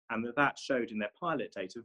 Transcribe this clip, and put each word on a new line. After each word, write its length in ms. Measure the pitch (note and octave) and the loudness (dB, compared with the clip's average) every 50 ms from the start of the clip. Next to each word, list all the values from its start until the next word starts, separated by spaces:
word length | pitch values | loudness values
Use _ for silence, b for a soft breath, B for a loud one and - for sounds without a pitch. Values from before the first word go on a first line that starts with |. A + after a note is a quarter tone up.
| _ - | _ -4
And 140 | A#2 A2 A#2 | -2 -2 -2
that, 100 | A#2+ A#2 | 0 4
that 240 | D3 C#3+ C3+ - - | 4 4 4 4 0
showed 320 | - - C#3 B2 A#2 A2+ | -2 0 0 0 0 0
in 80 | A2 G#2+ | -2 -2
their 120 | G#2 G#2 _ - | -2 -2 _ -4
pilot 320 | F3 E3+ D#3+ C3 G#2 F2+ - | -2 0 0 0 -2 -4 -4
data 260 | G2+ G2 F2+ - A#2+ | -6 -6 -6 -6 -10